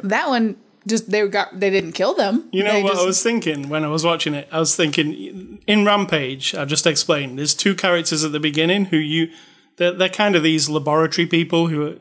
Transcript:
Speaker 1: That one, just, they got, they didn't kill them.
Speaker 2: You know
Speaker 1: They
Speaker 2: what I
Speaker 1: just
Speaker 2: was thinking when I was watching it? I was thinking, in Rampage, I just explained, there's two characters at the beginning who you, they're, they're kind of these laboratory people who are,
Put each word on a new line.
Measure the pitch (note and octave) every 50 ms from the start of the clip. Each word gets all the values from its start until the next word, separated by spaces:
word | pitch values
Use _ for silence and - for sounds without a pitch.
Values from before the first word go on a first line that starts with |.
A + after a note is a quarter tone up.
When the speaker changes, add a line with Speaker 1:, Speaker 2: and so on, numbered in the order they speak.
| -
Speaker 1:
That | G3 G#3+ B3+ E4+ D4+
one, | C4 A#3 A3+ G#3+ F#3+ - _ _ _ _ -
just, | G3+ A3 G#3+ - F#3
they | G3 G#3+ G#3
got, | G3+ G3+ G3+ F#3 - - F#3+
they | G3+ G3
didn't | F#3+ F#3+ E3+ E3 E3
kill | - F#3+ A#3+ F#4+
them. | F#4 A3 G3 G#3+ D4 - - -
Speaker 2:
You | F#3 G3+
know | G#3 G#3+
Speaker 1:
They | G#3 G3
Speaker 2:
what | G3 G3
I |
Speaker 1:
just | F3+ F3+
Speaker 2:
was | F#3+ F#3 - -
thinking | A#3 A#3 A3+ - E3 D3+ C#3+ C#3
when | C#3 D3+ D#3 D#3
I | D3+
was | D3+ D#3+ D#3
watching | E3+ E3 D#3+ - D3+ D3+
it? | C#3+ - -
I | - D#3+
was | E3 D3+ -
thinking, | - E3+ D3+ C#3 - D3+ D3+ - - F#3+ - G3+ F#3+ F#3+ - - - _
in | - G#3 G#3+ G3+
Rampage, | G#3 G#3 G#3 G3 F#3 F3 D3+ C3+ B2+ C3+ C3+ C3+ - -
I | - C#3+
just | C#3 D3+ C#3+ -
explained, | E3+ D3 - - - D#3+ C#3+ C#3 C3 B2
there's | C3+ D3 D3 -
two | - - G3+ F#3+
characters | F#3+ - F#3 F3 E3+ E3 - E3 D3+ D#3
at | D#3
the | D3 D3+
beginning | D3+ D3+ C#3+ D#3 D#3+ E3 F#3 G3+ G3
who | F#3 E3+
you, | D#3 D#3 D3 D#3 E3 D#3+ D#3+ - - - - _ _ _ _ _
they're, | - F3 F3
they're | F3+ F3 F#3 F#3
kind | F#3 - G#3 G#3 F#3+
of | E3+ D#3
these | D#3+ D#3+ D#3 C#3 D3
laboratory | D3+ D3+ C#3 D3+ D3 D#3+ D#3+ D#3 - - E3+
people | E3 E3+ E3+ E3 - F3 E3 E3+
who | E3 D#3 D3 D3
are, | D3+ E3+ -